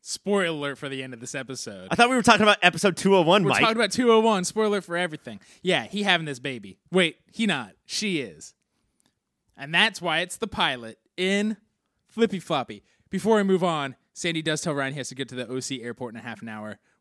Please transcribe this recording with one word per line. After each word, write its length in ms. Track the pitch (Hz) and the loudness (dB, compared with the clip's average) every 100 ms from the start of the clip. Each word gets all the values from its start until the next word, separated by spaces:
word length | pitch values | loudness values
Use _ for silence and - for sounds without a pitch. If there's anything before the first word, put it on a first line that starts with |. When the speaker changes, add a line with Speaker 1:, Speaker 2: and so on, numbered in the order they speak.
Speaker 1:
Spoiler 440 | - - - 202 170 | -12 -10 -2 0 0
alert 320 | 156 143 135 | -2 -6 -6
for 100 | 143 | -10
the 160 | 135 | -8
end 100 | 131 | -10
of 60 | 120 | -14
this 160 | 123 139 | -12 -10
episode. 520 | 127 127 - 98 92 | -10 -10 -12 -14 -4
Speaker 2:
I 40 | - | 2
thought 140 | 240 | 4
we 60 | 254 | 6
were 60 | |
talking 200 | 240 214 | 6 6
about 160 | 214 202 | 6 6
episode 340 | 175 170 202 170 | 4 4 0 2
two 180 | 196 196 | 4 4
oh 60 | |
one, 200 | 160 202 | 6 4
Speaker 1:
We're 60 | 156 | 4
Speaker 2:
Mike. 100 | 113 | 4
Speaker 1:
talking 140 | 220 226 | 2 2
about 140 | 208 | -2
two 180 | 233 247 | 2 4
oh 80 | 226 | 6
one. 240 | 226 202 180 | 6 2 -2
Spoiler 340 | 214 214 202 | -2 0 -2
for 160 | 170 170 | -4 -4
everything. 460 | 180 151 - 104 _ - | -4 -6 -14 -16 _ -6
Yeah, 220 | 180 160 110 | 0 0 -2
he 180 | 202 | -4
having 220 | 196 175 156 | 0 0 0
this 140 | 123 | -8
baby. 400 | 139 123 98 90 _ | -8 -10 -14 -20 _
Wait, 260 | 180 170 - _ | 2 2 -2 _
he 140 | - 220 | -4 -2
not. 280 | 147 104 _ _ | -2 -6 _ _
She 340 | - 208 165 | -6 -2 -4
is. 320 | 113 76 - _ _ _ _ _ _ _ _ _ _ - | -6 -12 -20 _ _ _ _ _ _ _ _ _ _ -18
And 160 | 139 | -4
that's 280 | 170 220 - | 0 0 0
why 180 | 170 156 | -2 -2
it's 180 | 180 - | -2 -6
the 100 | 220 | -6
pilot 520 | - 165 127 113 110 _ - | -2 -2 -2 -10 -16 _ -4
in 400 | 185 202 214 214 _ _ _ _ _ | 0 2 0 -4 _ _ _ _ _
Flippy 320 | 214 226 185 | 0 0 0
Floppy. 440 | - 151 120 104 _ _ _ | -4 -4 -4 -12 _ _ _
Before 260 | 190 202 220 | -4 2 2
we 60 | |
move 200 | 196 185 175 | 4 2 2
on, 300 | 156 139 - _ | -2 -6 -10 _
Sandy 280 | - 175 165 | -6 -4 -2
does 200 | 156 151 | -2 -2
tell 120 | 175 | -2
Ryan 200 | 143 135 | -4 -4
he 60 | 143 | -6
has 100 | 127 | -10
to 60 | 131 | -10
get 120 | 127 | -8
to 60 | 127 | -8
the 120 | 117 | -8
O 120 | 127 | -8
C 220 | 123 131 | -8 -10
airport 300 | 120 117 123 | -10 -10 -12
in 60 | 110 | -12
a 40 | |
half 180 | 120 104 | -14 -14
an 60 | 117 | -14
hour. 320 | 107 107 101 _ _ | -12 -12 -14 _ _